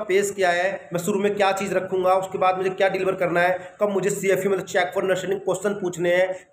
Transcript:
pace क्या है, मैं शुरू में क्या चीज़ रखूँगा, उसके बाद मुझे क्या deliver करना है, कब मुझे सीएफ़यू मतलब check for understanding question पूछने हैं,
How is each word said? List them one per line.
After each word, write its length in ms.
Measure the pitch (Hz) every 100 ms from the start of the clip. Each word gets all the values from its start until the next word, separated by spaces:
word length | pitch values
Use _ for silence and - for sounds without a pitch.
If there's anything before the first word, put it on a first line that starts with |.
pace 260 | 214 190 202
क्या 200 | 196 180
है, 200 | 175 185 190 -
मैं 80 | 175
शुरू 200 | 185 196
में 140 | 202
क्या 160 | 202 196
चीज़ 220 | 190 202
रखूँगा, 400 | 175 185 185 185
उसके 240 | 190 185 185
बाद 180 | 185 185
मुझे 120 | 190
क्या 180 | 185 190
deliver 260 | 190 185
करना 260 | 185 175 170
है, 180 | 180 180 - -
कब 100 | 208
मुझे 200 | 196 185
सीएफ़यू 400 | 170 190 185 196
मतलब 120 | 190
check 280 | - 190 180
for 80 | 196
understanding 380 | 190 180 175 196
question 340 | 190 175 202
पूछने 400 | 202 180 160 175
हैं, 340 | 180 185 185 -